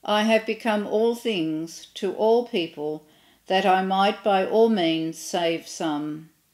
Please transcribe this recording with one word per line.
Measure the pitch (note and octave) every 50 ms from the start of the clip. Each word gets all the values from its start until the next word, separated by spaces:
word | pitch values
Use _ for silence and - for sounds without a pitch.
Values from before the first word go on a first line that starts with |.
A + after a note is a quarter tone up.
I | - - G#3 G#3+
have | G#3+ A3+ A3+ A3 A3
become | - G#3+ G#3+ - A#3 G#3+ G#3+ G3+
all | - - G#3+ A3+ A#3 A#3+
things | A#3 - A3+ G#3+ F3 D#3+ D#3+ D#3 D#3 E3 E3 - - - - _
to | - - F#3 -
all | - G#3+ A3 A3+ A#3+ A#3+ A#3+
people, | - F#3+ E3 D#3+ - D3 D3 D3+ D#3 D#3 - _ _ _ _ _ _ _ _
that | - F#3+ F#3+ F#3+
I | G3 F#3 F#3+
might | F#3+ F#3+ F#3+ F#3+ G3 G#3 G#3 - -
by | G#3+ G3 F#3+ F#3+
all | - - A3 A3+ A#3
means | A3+ G3 E3+ E3 D#3+ D#3+ D#3+ D#3+ E3 -
save | - - - F3+ E3+ E3 E3 D#3+ - -
some. | - - F3+ D#3+ D3 D3 D3+ D3+ D3+ D#3 D#3+ D#3+ _ _ _ _